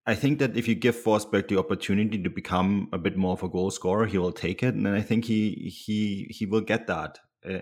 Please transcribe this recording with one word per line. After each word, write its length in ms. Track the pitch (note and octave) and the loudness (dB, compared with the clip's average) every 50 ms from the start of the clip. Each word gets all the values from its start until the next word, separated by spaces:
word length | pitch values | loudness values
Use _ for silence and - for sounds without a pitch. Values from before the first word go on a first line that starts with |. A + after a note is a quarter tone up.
| _ | _
I 80 | A#2 A2 | -2 0
think 240 | - - C#3 D3+ C#3+ | 2 2 2 4 4
that 180 | C#3 A#2+ A2 | 2 2 2
if 100 | A#2 A2 | 0 2
you 80 | A2+ A2+ | 2 0
give 220 | - - A#2+ A2+ | 4 4 2 2
Forsberg 520 | - - A2+ G#2+ G#2 - - - G2+ F#2+ - | 2 2 4 4 4 2 2 2 2 2 2
the 100 | G#2 F#2+ | 0 0
opportunity 640 | F#2 - G2+ - - - G2 G2+ G#2+ G#2+ A2 G2+ | 2 0 -2 -4 0 0 2 2 2 0 0 -2
to 80 | F2+ F#2 | -4 -4
become 580 | - F#2 - - F#2 F#2 F#2 G2 G2+ G2+ F#2+ - | -6 -6 -4 0 0 2 4 4 2 0 -2 -4
a 80 | - F#2 | -6 -2
bit 200 | D#2+ G2+ F2+ F#2 | -2 -2 0 0
more 160 | F#2 F#2 F#2 | 0 0 0
of 80 | - | -2
a 60 | G2 F2+ | -4 -4
goal 200 | - F2+ F#2 F#2+ | -2 -2 -2 -2
scorer, 360 | - - - F#2 F#2+ G#2+ A2+ | -2 -2 -2 0 2 2 0
he 100 | G#2 F#2 | 2 2
will 160 | F#2+ F2 F2+ | 0 0 0
take 300 | F2 - - E2 G2 - | -2 -2 -4 -4 -2 0
it. 120 | B2 B2+ G#2+ | 0 0 0
And 140 | G#2 G#2 G2+ | 0 0 0
I 140 | G2+ G#2 | 0 0
think 240 | G#2+ - A2+ A#2 A#2 | 0 2 0 0 2
he, 260 | - A2 G#2+ G#2+ G#2 - - - G2 | 2 2 2 2 0 -2 -4 -8 -10
he, 600 | - - - - G#2+ G#2+ G#2+ G#2 G2+ G2 - - | -10 -10 -6 -4 -2 0 0 -2 -2 -6 -8 -10
he 160 | - - A2 | -6 -6 -2
will 160 | F#2+ G#2+ A2 | 0 0 0
get 240 | G#2+ - A2 A2+ - | 2 2 -2 0 0
that, 320 | - F2+ D#2+ D#2 D#2+ - - _ _ _ _ - | -2 -4 -4 -4 -8 -10 -16 _ _ _ _ -10
uh, 140 | - F#2 F2+ | -8 -8 -8